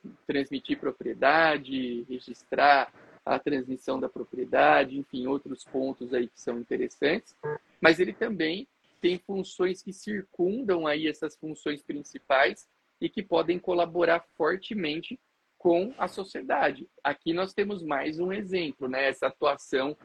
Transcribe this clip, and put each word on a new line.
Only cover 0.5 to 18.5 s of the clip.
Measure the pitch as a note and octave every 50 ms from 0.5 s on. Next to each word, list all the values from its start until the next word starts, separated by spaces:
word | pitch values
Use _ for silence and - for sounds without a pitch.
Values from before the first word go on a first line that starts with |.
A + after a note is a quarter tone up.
| C#3+ C3 - - C#3+ -
propriedade, | - C#3 B2+ - - B2 G#2+ F#2+ B2+ C3+ D3+ D#3+ E3 D#3+ D3+ C#3 C#3 C3 C3+ C3 B2+ B2 A#2+ A#2+ A#2+ C3
registrar | B2+ B2+ - - B2 - _ _ C#3 - C#3 C#3+ C#3+ C3+ B2+ - - - - - - - -
a | C3+ C3 C3+
transmissão | - D3 D3 C3+ B2 C3 C3 B2+ - - C3 C3+
da | B2+ A#2
propriedade, | - - A#2+ - - B2+ B2+ - - C3+ C#3+ D3+ D3+ D3 C#3 C3 C3 C#3
enfim, | C#3 - - C3 B2
outros | B2+ C#3 C#3 - C3+ C3 - -
pontos | - - C3 C3 C3+ C3+ - B2 B2 C3
aí | B2 B2 A2+
que | - -
são | - - A#2+ A#2+
interessantes, | A#2 - - - B2 A#2+ - - C#3+ C#3+ F3 A#3 - _ - _ - D3+ D3+ - _ _ _ _
mas | - D#3+ E3 E3+
ele | F#3 G#3+ G3
também | - A3+ A#3+ G#3+ E3 D#3+ D#3 E3+ G3+ C4+ - _ _ _ _ _ _
tem | - F3 F3+ F3+
funções | - - G3 F#3+ F#3 - - - F3+ F#3 F3+ - -
que | G3 F3+
circundam | - - G#3 G#3+ G3 F#3+ - _ - F3 F#3 G#3 B3+ C4+ G3 F3+ E3+ D#3+
aí | D3+ D3 D#3 D#3+ D3+
essas | D3+ - E3 D3+ -
funções | _ - D#3 D3+ - - D#3 D3 C#3+ -
principais | - C#3+ C#3+ D3 - - C#3 - - C#3 C3 C#3+ E3+ G#3 - - _ _ _ _ _ _ -
e | F3 E3
que | - A3 G3
podem | - F3 E3 D#3+ D#3 F3 F3+
colaborar | - F#3+ F3+ F3 E3+ E3+ E3 F3 E3+ E3+ E3+ E3+ - _ _
fortemente | - E3 D#3 F3 F#3+ - - A3 G#3 E3+ D3+ D3 E3 E3+ - B3 - _ _ _ _ _ _ _ _
com | - F3+ E3+ F3 F#3+ A#3 C4+ -
a | -
sociedade. | F#3 - - F#3+ - - - - - - - E3+ C#3+ C#3 C3 - - _ _ -
Aqui | C#3 C#3+ - - E3 E3
nós | F3 F#3+ F#3+ -
temos | - G3+ G3+ G#3 F#3 E3
mais | D3+ C#3+ C3+ C#3+ D3+ D#3 D#3+
um | F3 F#3 F#3+
exemplo, | G#3 G#3 F#3